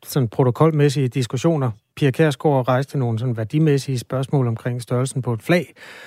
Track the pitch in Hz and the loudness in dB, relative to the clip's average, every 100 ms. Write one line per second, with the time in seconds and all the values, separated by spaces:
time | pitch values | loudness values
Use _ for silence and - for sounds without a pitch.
0 | - 151 117 - 131 117 156 151 147 139 | -6 -2 -2 0 0 4 2 4 2 2
1 | 127 139 120 127 165 156 127 104 _ - | -2 -2 -4 -2 0 0 -2 -6 _ -2
2 | 143 120 156 147 160 139 127 127 139 147 | 0 2 0 2 0 2 2 0 0 -2
3 | 120 113 127 113 107 151 160 139 131 127 | -2 -2 -2 -4 -2 2 2 2 0 -6
4 | - 131 135 143 120 113 120 123 120 123 | -4 -6 -2 0 0 -2 -4 -6 -4 -2
5 | 131 139 123 113 - 175 139 - - - | -2 -4 -4 -4 0 0 0 -12 -20 -20